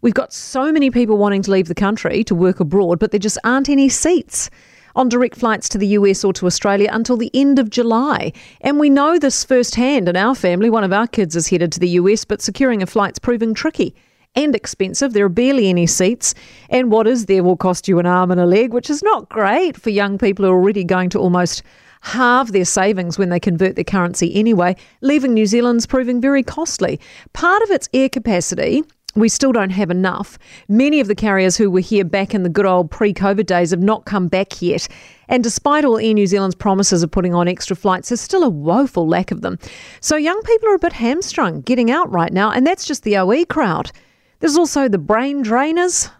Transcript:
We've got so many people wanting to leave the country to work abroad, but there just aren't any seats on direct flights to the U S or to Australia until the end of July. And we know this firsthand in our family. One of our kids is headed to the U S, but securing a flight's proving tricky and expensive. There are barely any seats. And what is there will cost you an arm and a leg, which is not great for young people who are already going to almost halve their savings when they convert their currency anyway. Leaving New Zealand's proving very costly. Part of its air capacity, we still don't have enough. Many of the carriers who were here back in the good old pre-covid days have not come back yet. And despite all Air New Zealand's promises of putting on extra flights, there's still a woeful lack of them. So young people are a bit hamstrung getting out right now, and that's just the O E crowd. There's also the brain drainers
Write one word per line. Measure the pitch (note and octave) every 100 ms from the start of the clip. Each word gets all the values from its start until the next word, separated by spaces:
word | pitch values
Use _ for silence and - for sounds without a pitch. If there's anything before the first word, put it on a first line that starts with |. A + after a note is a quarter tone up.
We've | A#3
got | A3 -
so | - - C4 C#4+
many | D#4 C#4
people | A#3+ A#3 G#3+
wanting | G#3 G3
to | G3
leave | G3 E3+
the | F3
country | G3+ G#3+ - C#3+
to | -
work | F3 F3+ F#3
abroad, | D#3+ F#3 F#3 E3+
but | G#3+
there | G#3
just | G3+ -
aren't | A3 B3+ C4+
any | C#4 C#4
seats | - D4+ F4 - - - - _ _ _ -
on | C4
direct | A#3+ B3 -
flights | A#3 G#3+ -
to | G#3
the | G3
U | G#3 G3+
S | F#3+
or | G3+
to | F#3+ F3+
Australia | - G#3+ G3 G3+
until | A3 A3+ B3
the | A3+
end | B3 C#4 C#4
of | A3+
July. | A#3+ A#3 A3+ C#4 C#4 - - - _
And | - C#4+
we | D4
know | C#4 C#4+ E4+
this | C#4+ -
firsthand | - B3+ A#3+ - B3 C#4+ F3+
in | F3+
our | G#3 C4
family. | F#3 F3 A3+
One | A3 G3
of |
our | G3 A#3
kids | - F#3 E3
is | D#3+
headed | F3 E3+
to | D3+
the | F3+
U | F3 F3
S, | G#3+
but | - G#3
securing | - F#3+ C4+ A3+
a | F#3
flight's | - G3 -
proving | - A#3+ A3+
tricky | A3 D#4+ - D#3+ - _ _ _
and | - D4+ A#3
expensive. | - - F#3 - C#4
There | G#3+ G3+
are |
barely | F3 B3 C#4 G3+
any | F3+ E3+
seats. | - F#3 B3 - - - - -
And | B3+ B3+
what | G#3+ A3
is | B3+ G#3+
there | F#3+
will | F3+ F3+
cost | F#3 F3 -
you | F3
an | F3
arm | F3+ F3+
and | F3+
a | F3
leg, | F#3+ B3
which | A#3 -
is | D4+
not | G4 G#4+ -
great | A3 G3+ B3 F4+ -
for | -
young | G3+ G3+ G3
people | G#3+ G3 G3
who |
are | F#3
already | F#3 G#3 F3
going | F#3 F#3
to | G3
almost | F#3 F3 F3 - - _ _ _
halve | - A3 B3+ B3 C4
their | A#3
savings | - - F#3+ G3 F3 E3+
when | F#3+
they | F3
convert | G#3 E3+ F#3 -
their |
currency | - G3 F3 F3+ F3
anyway. | - A3 G#3+ F3 F#3 - _
Leaving | C4 D4 C4
New | A3+ G#3+
Zealand's | A3+ A#3+ A#3 A3+
proving | C4 B3 B3
very | B3+ C#4
costly. | C4 - E4 - F#3 D3 - - -
Part | - F4 G4
of | A4
its | F#4+ -
air | B3+ C4+
capacity, | C4 A#3 F#3+ E3 F#3 D#3 A3+ D#4 _ - -
we | A3+
still | - C4+
don't | A#3 F#3+
have | F#3+ G3
enough. | F3+ F#3 - G3 - - - _
Many | G#3 C#4 D4+
of | A3
the |
carriers | G3+ G#3+ G3 F#3 F3
who | G#3
were | F#3
here | F3+ G#3 F3+
back | G3 G3
in | G#3+
the | F3+
good | E3+ G3
old | F3+ E3
pre-covid | - G#3+ F3+ G3 G3 G#3
days | F3+ F3
have | F3
not | F#3+ A3 -
come | G3+ F3+
back | F#3 G3+ -
yet. | F3 E3+ - - - - _
And | B3+
despite | A#3 - C#4+ D4
all | D4 A3+
Air | A3
New | G#3+ G3
Zealand's | G3 G3 F3+
promises | G#3+ F#3+ G3 F3+
of | E3
putting | G3+ F3+ F3
on | F3
extra | F3+ - F#3
flights, | G#3 F3+ -
there's | A#3+
still | - F#4+ D#4
a |
woeful | D#3+ D3 G3 C4+ - D#3+
lack | E3+ F#3
of | F3
them. | F#3 F3+ - - - -
So | - D#4
young | D4+ F#4+
people | A4 A4+ A4
are | G4
a |
bit | E4+
hamstrung | - A3+ D4 G4 - G3 D#3
getting | C3+ B3 A#3
out | C#4+ F4+
right | F3+ E3+
now, | F#3 G#3
and | - C4+
that's | F#4+ -
just | D4+
the | - G3+
O | F#3
E | B3+
crowd. | F4 - A#3 D#3 - - _ _ _ _
There's | D#4+ D4
also | E4+ D4 C4+
the | G3
brain | C#3+ G#3+ C4+ C#4+
drainers | A3+ A#3 C#4+ E4 F4+ E4+ - -